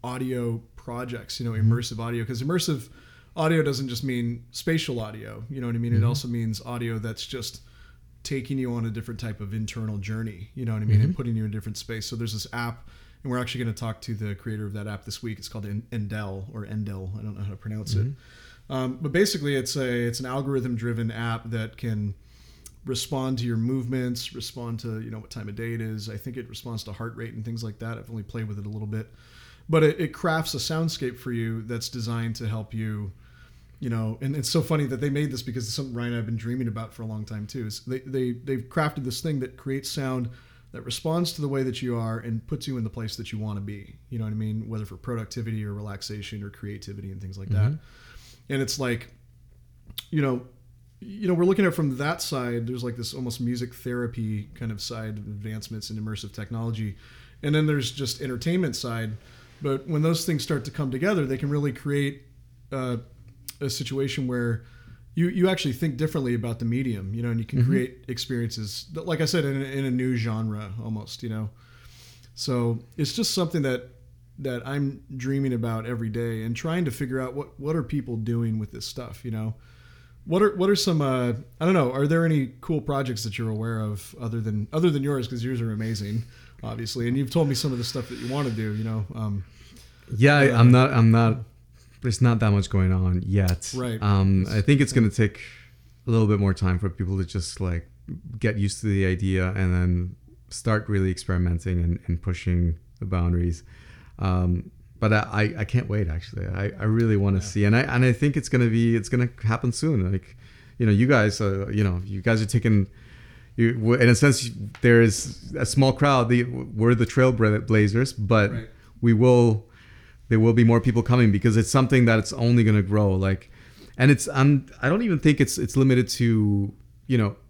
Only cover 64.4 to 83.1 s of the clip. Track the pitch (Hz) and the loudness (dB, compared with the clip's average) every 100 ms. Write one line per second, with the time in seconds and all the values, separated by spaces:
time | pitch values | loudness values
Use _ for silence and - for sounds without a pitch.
64.4 | 120 113 - - - - - - 175 196 | -2 -2 -6 -20 -20 -20 -10 0 0 4
65.4 | 180 185 151 120 165 123 151 151 131 120 | 2 2 -2 0 -2 0 -2 0 0 -2
66.4 | 117 117 117 120 131 107 95 113 120 117 | -2 -4 -2 0 -2 -4 -6 -4 -2 -2
67.4 | 113 139 123 135 127 - - 117 - 123 | -2 2 4 2 0 -8 -10 -8 -6 -4
68.4 | 117 - 107 - - 156 165 156 156 175 | -4 -6 -8 -10 -12 -10 -4 -2 0 0
69.4 | 143 135 135 135 135 123 127 123 113 110 | 0 -2 -4 -4 -2 0 0 -2 -2 -2
70.4 | 110 107 107 107 113 107 107 - 120 110 | -4 -6 -8 -10 -8 -8 -8 -12 -8 -6
71.4 | 107 - - - - - - - - - | -8 -10 -20 -20 -20 -20 -20 -20 -20 -10
72.4 | - 123 117 117 - - 147 - 226 - | -4 0 0 -2 -6 -4 -4 -2 -2 0
73.4 | 170 165 139 127 123 - - - - - | -2 0 -2 -2 -6 -20 -20 -20 -20 -10
74.4 | 135 123 123 143 139 139 - 131 127 139 | -6 -6 -6 -4 -4 -4 -14 -8 -4 0
75.4 | 139 123 113 113 113 120 113 113 117 113 | 0 0 -2 -4 -4 -6 -4 -4 -4 -4
76.4 | 110 120 165 170 165 117 135 131 127 135 | -4 -4 -2 -2 -2 -4 -4 -4 -4 -8
77.4 | 143 - 139 160 120 147 123 113 110 117 | -10 -10 -4 -2 -2 -4 -4 -6 -2 -2
78.4 | 117 110 104 113 110 - 120 - 120 110 | 0 -2 -6 -8 -12 -10 -12 -12 -8 -6
79.4 | 110 110 - - - - - - - 170 | -6 -8 -14 -20 -20 -20 -20 -20 -2 2
80.4 | 208 196 190 202 - 165 139 131 123 117 | 2 4 2 4 2 2 2 2 0 -2
81.4 | - - 165 185 127 131 143 165 165 151 | -8 -2 2 4 2 2 2 4 4 2
82.4 | 131 - - 120 113 139 131 | 0 -6 -4 -2 -2 -2 -2